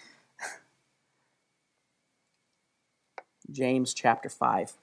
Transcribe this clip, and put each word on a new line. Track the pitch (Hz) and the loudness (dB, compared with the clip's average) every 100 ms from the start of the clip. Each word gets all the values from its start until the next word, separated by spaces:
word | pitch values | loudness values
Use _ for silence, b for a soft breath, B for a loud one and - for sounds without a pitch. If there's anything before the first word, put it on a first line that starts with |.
| b b b - | b b b -16
<laughs> | - - _ _ _ _ _ _ _ _ _ _ _ _ _ _ _ _ _ _ _ _ _ _ _ _ _ - - _ - | -14 -14 _ _ _ _ _ _ _ _ _ _ _ _ _ _ _ _ _ _ _ _ _ _ _ _ _ -20 -20 _ -14
James | 139 127 131 127 | -2 2 2 0
chapter | - 123 113 - | 2 2 2 0
five | - 123 101 - - | -2 0 2 -2 -8